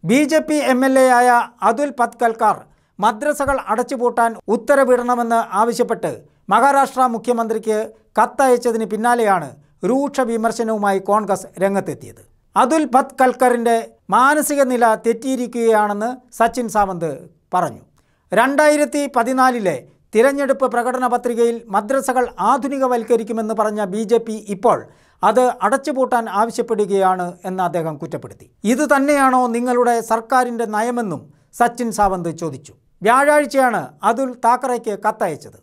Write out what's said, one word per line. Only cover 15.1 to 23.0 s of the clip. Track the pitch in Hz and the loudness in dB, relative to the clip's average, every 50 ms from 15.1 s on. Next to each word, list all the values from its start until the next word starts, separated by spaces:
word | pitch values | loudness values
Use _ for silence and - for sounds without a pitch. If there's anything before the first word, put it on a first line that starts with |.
| 233 226 233 269 262 254 247 220 - 240 233 226 220 214 208 208 208 202 214 240 254 262 _ _ - - | -2 -2 -2 -6 -4 -4 -4 -6 -4 -2 2 2 4 2 2 0 -2 -4 -4 -6 -6 -8 _ _ -4 -2
സച്ചിൻ | 226 233 233 254 247 220 - | -2 0 0 -2 -6 -2 0
സാവന്ത് | 220 208 190 185 170 165 160 139 - - - _ _ _ _ - | 0 0 0 -2 -6 -6 -6 -6 -8 -14 -20 _ _ _ _ -2
പറഞ്ഞു. | 180 175 151 113 - - _ _ _ _ _ _ _ _ _ - 196 | -2 -2 -2 -6 -12 -20 _ _ _ _ _ _ _ _ _ 0 0
രണ്ടായിരത്തി | 247 262 277 285 302 302 302 294 294 - - 294 285 277 285 | 2 2 2 4 4 4 4 4 0 0 0 -4 -4 -2 -2
പതിനാലിലെ | 247 233 233 262 254 254 262 247 240 208 180 151 123 - - _ _ _ _ - | -2 0 0 2 2 2 2 2 0 -2 -2 -4 -4 -8 -16 _ _ _ _ 0
തിരഞ്ഞെടുപ്പ് | 214 233 277 277 277 285 262 269 - 269 254 214 | 2 2 4 2 0 -2 -2 0 0 0 -2 0
പ്രകടന | 240 240 247 247 254 254 247 240 | -2 -2 -2 -2 -2 -2 0 -2
പത്രികയിൽ | 240 240 247 240 220 233 233 233 233 226 233 196 | -2 -2 -2 0 2 0 0 0 -4 -8 -2 -2
മദ്രസകൾ | 196 208 214 269 269 269 - 247 233 247 - - - 180 214 | -2 -2 0 -2 -2 -2 0 0 0 0 -2 -4 -2 0 2
ആധുനികവൽക്കരിക്കുമെന്ന് | 254 285 226 277 285 277 262 254 247 240 | 2 0 0 -4 -4 -2 -2 0 0 -2